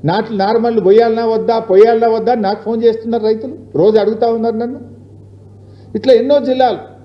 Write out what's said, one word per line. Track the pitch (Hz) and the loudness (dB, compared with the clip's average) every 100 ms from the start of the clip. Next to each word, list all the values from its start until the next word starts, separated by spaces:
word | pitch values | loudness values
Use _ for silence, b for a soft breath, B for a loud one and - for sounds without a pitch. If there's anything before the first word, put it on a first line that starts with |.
నాట్లు | 147 196 220 208 | -2 -4 -4 -4
నార్మల్ | 196 233 240 226 | -2 0 0 0
పోయాలన్నా | 185 220 233 226 | 4 4 4 0
వద్దా, | 226 226 202 226 | -2 -2 -2 -2
పోయాలన్నా | 220 190 226 226 233 | 2 4 4 4 0
వద్దా | 220 220 | 0 0
అని | 247 | -2
నాకు | 190 208 | -2 -4
ఫోన్ | 214 226 | -6 0
చేస్తున్నారు | 226 226 226 226 | 0 0 -4 -2
రైతులు, | 220 220 - - - | -2 -2 -6 -14 -8
రోజు | 143 196 214 | 0 2 2
అడుగుతా | 202 214 233 | 0 0 -2
ఉన్నారు | 226 226 | 0 -4
నన్ను. | 220 240 285 - - - - - - - - - B B | -4 -8 -10 -16 -20 -20 -20 -20 -20 -20 -20 -20 B B
ఇట్లా | 214 262 | -4 2
ఎన్నో | 233 262 285 | 2 4 0
జిల్లాలు | 247 254 247 196 - - | 0 0 0 -2 -12 -20